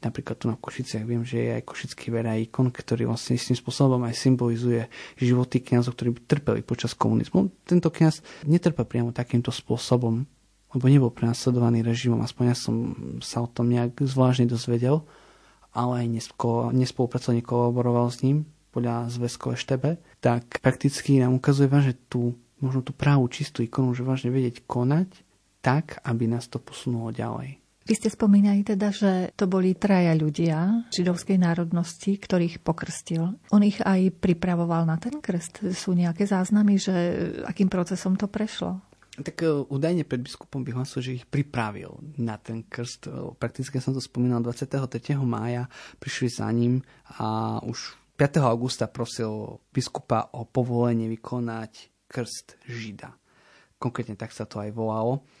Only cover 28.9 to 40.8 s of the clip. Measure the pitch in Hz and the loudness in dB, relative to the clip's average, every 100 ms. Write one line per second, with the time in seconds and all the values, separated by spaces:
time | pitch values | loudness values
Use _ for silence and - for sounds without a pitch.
28.9 | 196 202 185 180 - 190 190 185 185 202 | 2 2 2 -2 -2 0 2 2 2 4
29.9 | 185 170 160 156 151 170 156 185 233 - | 4 6 4 2 2 0 2 2 0 -2
30.9 | - 180 175 - 190 175 170 165 170 180 | 0 0 0 2 4 4 2 0 0 -2
31.9 | - 196 196 - 180 170 165 - 165 156 | -4 -4 -2 0 0 0 -2 -4 -4 -4
32.9 | - - 165 170 220 - 208 208 - - | -10 -6 -2 -2 -4 2 4 4 2 2
33.9 | 190 185 - 185 170 185 170 170 165 165 | 4 2 2 0 0 0 0 0 2 2
34.9 | 160 247 302 - 175 - - 190 185 - | 0 -4 -8 -4 -4 -6 -8 -6 -4 0
35.9 | 175 175 165 202 190 185 208 208 196 - | 0 2 0 0 0 2 4 4 4 2
36.9 | 180 175 - 170 - - - 190 185 175 | 0 0 -2 -4 -6 -6 0 0 0 -2
37.9 | 190 190 190 202 214 214 - 180 185 - | -2 -2 -2 -2 -4 -6 -4 -6 -6 -12
38.9 | _ _ - 151 - 165 147 131 139 160 | _ _ -12 -10 -2 0 0 -2 -2 0
39.9 | 175 - 123 127 - - 135 127 123 | 0 -2 -4 -6 -12 -10 -8 -6 -6